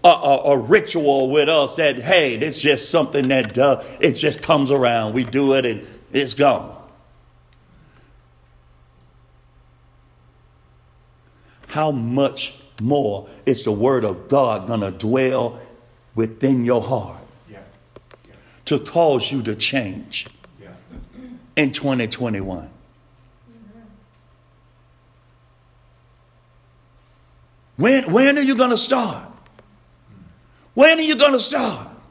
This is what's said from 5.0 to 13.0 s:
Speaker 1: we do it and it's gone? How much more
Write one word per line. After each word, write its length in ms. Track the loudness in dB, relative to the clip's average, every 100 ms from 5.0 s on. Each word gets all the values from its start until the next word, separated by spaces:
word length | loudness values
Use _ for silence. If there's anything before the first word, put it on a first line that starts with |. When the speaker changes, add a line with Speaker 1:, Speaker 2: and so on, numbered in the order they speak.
| -2
Speaker 1:
we 100 | -4
do 300 | -2 0 2
it 120 | 2
and 220 | 0 -6 -12 -20 -6
it's 240 | -4 -4
gone? 340 | 2 2 2 -6 -18 -20 _ _ _ _ _ _ _ _ -20 -20 _ _ _ _ _ _ _ _ _ _ _ _ _ _ _ _ _ _ _ _ _ _ _ _ _ _ _ _ _ _ _ _ _ _ _ _ _ -10
How 220 | -4 -2
much 680 | -2 -2 0 0 -2 -12 -14 -20 -6
more 480 | 0 0